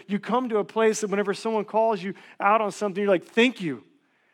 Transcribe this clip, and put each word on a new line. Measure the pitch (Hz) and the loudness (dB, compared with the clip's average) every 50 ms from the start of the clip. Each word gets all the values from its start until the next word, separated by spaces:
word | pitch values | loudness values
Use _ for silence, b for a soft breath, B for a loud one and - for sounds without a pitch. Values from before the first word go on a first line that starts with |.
| B | B
you | B 196 202 | B -4 -4
come | 202 - 202 247 262 247 | -2 0 -2 0 0 0
to | 220 214 | 0 -2
a | 196 | -2
place | - - 220 226 220 220 214 | -2 0 2 2 2 2 0
that | - 208 | -2 -4
whenever | 180 196 202 196 196 | -2 -2 -2 -2 -4
someone | 196 - 226 226 214 202 | -4 -4 -4 -2 -2 -4
calls | 208 - 214 220 226 226 196 170 | -2 0 0 0 0 0 -2 -4
you | 196 180 B B B B B | -8 -10 B B B B B
out | - 202 208 226 | 2 2 4 4
on | 220 202 | 2 0
something, | 185 - 208 208 185 190 | -4 -4 -4 -4 -2 -2
you're | 208 202 | 0 2
like, | 196 170 - | 2 2 0
"Thank | - - - 226 262 247 - | -2 0 2 2 2 2 -2
you. | 196 165 135 110 - _ _ _ _ _ _ _ _ _ | -6 -6 -6 -8 -10 _ _ _ _ _ _ _ _ _